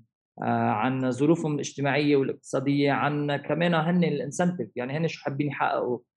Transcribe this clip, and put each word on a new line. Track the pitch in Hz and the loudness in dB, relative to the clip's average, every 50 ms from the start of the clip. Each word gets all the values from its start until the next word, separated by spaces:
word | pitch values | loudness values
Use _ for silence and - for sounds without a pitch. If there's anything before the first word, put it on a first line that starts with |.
| - _ _ _ _ _ _ - - | -10 _ _ _ _ _ _ -6 -2
آه، | 117 117 117 113 117 | 0 0 2 2 0
عن | 117 104 110 131 131 131 131 127 | 0 2 0 0 0 0 -2 -2
ظروفهم | 123 120 143 151 170 165 165 156 147 | 0 2 2 4 4 2 2 -2 -4
الاجتماعية | 139 139 - - - 139 139 131 143 151 147 147 | -4 -4 -6 -6 -4 -2 0 0 2 2 4 4
والاقتصادية، | 139 135 120 - - - - - 135 135 139 139 143 143 143 | 4 2 0 -4 -8 -8 -4 -4 -2 0 0 2 2 2 2
عن | 135 113 120 143 151 147 147 147 143 | 2 2 0 0 0 0 -2 -2 -2
كمان | 143 - - 151 156 170 175 170 | -4 -2 -2 -2 0 2 2 2
هن | 160 156 170 175 180 175 | 2 2 2 2 2 2
الانسنتيف، | - 147 143 - 143 - - 180 175 180 - 117 107 - | 2 0 -2 -4 -4 -2 0 0 0 0 -2 -6 -8 -6
يعني | 120 123 131 139 156 | -8 -6 -4 -2 -2
هن | 165 156 | -2 -2
شو | - - - | -4 -4 -6
حابين | 143 139 139 147 147 | -4 -2 -2 -2 -4
يحققوا | 139 - 143 - - 123 101 120 123 110 - _ _ | -2 -2 0 0 0 0 0 -2 -4 -4 -8 _ _